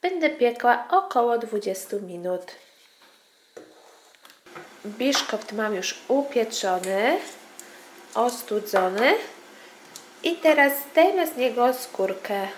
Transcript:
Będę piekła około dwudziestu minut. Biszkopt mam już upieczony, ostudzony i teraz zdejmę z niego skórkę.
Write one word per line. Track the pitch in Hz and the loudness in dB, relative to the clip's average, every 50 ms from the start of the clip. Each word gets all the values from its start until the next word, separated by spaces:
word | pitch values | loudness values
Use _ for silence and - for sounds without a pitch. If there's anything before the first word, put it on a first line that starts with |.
Będę | - 359 370 349 320 294 | -2 -2 -2 2 0 0
piekła | 302 - 240 240 233 240 - 247 240 - - - | 2 2 2 0 2 2 4 4 4 4 2 2
około | - 370 381 381 - 254 233 240 233 233 | 2 2 2 2 0 2 2 2 2 0
dwudziestu | 226 220 - 208 208 196 190 190 - - - 202 | -2 -4 -6 -4 -4 -4 -6 -6 -8 -8 -8 -6
minut. | 202 180 180 175 175 180 180 180 180 - - - - _ _ _ _ _ _ _ _ - _ _ _ _ _ _ _ _ _ - - - - - - - - - _ - _ - _ - - _ _ - - - - - - - - | -6 -8 -12 -8 -6 -4 -4 -4 -6 -12 -18 -20 -20 _ _ _ _ _ _ _ _ -20 _ _ _ _ _ _ _ _ _ -20 -20 -20 -20 -20 -20 -20 -20 -20 _ -20 _ -20 _ -20 -20 _ _ -20 -20 -20 -20 -20 -20 -16 -14
Biszkopt | 208 208 226 247 269 277 262 - - - 208 - - 208 | -14 -6 -2 0 2 2 0 0 -2 -6 -6 -6 -6 -6
mam | 208 220 214 214 | -4 -2 -2 -2
już | 180 190 - - - - - | -2 -4 -6 -8 -10 -2 0
upieczony, | 254 277 285 277 - 247 226 226 - - - 196 185 180 180 185 196 196 214 254 320 403 - - - - - - - - - - - - - - - - - - - | 2 2 2 2 0 0 0 0 -2 -4 -2 0 0 0 -2 -2 -2 0 2 2 2 0 -2 -8 -16 -18 -20 -20 -20 -20 -20 -20 -20 -20 -20 -20 -20 -20 -20 -8 -2
ostudzony | 220 233 247 240 - - - 208 214 214 - - 190 185 185 185 202 233 277 381 453 - - - - - - - - - - - - - - - - - - - - - | 0 0 0 0 -4 -8 -4 -4 -4 -4 0 0 2 2 2 0 2 4 4 4 2 0 -6 -16 -18 -20 -20 -20 -20 -20 -20 -20 -20 -20 -20 -20 -20 -20 -20 -20 -6 -4
i | 339 339 | -4 -4
teraz | 330 - 320 302 294 285 277 277 - - - | 2 4 4 6 6 4 4 4 0 -6 0
zdejmę | - 311 330 381 403 370 339 311 | 4 4 6 6 4 2 0 -2
z | - 254 | -2 0
niego | 247 254 220 240 240 254 254 | -2 0 2 2 2 2 2
skórkę. | 254 - - - - 190 190 190 190 - - 208 202 196 196 - | 0 -6 -12 -4 -2 -2 -2 -2 -6 -6 -6 -4 -4 -4 -6 -8